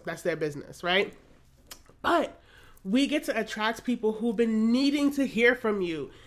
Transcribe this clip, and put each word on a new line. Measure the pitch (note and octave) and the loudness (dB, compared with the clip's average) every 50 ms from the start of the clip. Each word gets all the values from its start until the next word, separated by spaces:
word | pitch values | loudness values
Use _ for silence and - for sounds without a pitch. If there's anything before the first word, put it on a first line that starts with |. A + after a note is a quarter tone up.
| - | -10
that's | E3+ E3 - | -10 -10 -4
their | - E3+ D#3+ | -4 -4 -2
business, | D#3 D#3+ D3+ C#3+ C#3 - - - - F3+ | -2 -4 -4 -6 -8 -12 -14 -14 -6 -2
right? | F3 F#3 G3+ - - - - - - - - _ - - - - - - - - - - - | 0 2 2 0 0 -6 -14 -20 -20 -20 -20 _ -20 -20 -20 -20 -20 -20 -20 -20 -20 -16 -4
But | - - E4+ D#4+ A#3+ - - - - - - - - - - - - | 0 2 2 2 2 -2 -6 -16 -20 -20 -20 -20 -20 -20 -20 -12 -4
we | F#3+ A3+ C4 C#4+ | 0 2 2 2
get | - C#4+ D4+ D4+ | 2 0 -2 -2
to | D4 A3+ A3+ | -2 -2 -2
attract | G#3+ - - A3 G#3+ A3+ A3+ - - | -4 -4 -4 -2 -2 -2 -2 -2 -4
people | B3+ A#3+ - G#3+ G#3+ | -4 -2 0 -2 -2
who've | G#3+ A3 A#3 A#3+ G3+ | -2 0 -2 -2 0
been | A#3 A#3 A3+ A3 A3 A3 A3+ | 2 2 2 2 2 2 4
needing | A#3+ C4 C#4 C#4 C#4+ D4 C#4+ C#4 | 4 4 4 2 2 2 2 2
to | C#4+ C#4 C4+ | 2 0 -2
hear | F#3 D#3 A3+ A#3+ B3 B3 | 0 2 4 4 4 4
from | B3 - A3 G#3+ G3 | 2 0 -2 0 0
you | F3+ E3+ D#3+ D3 C3 - - - - | -2 -2 -4 -6 -6 -10 -12 -18 -20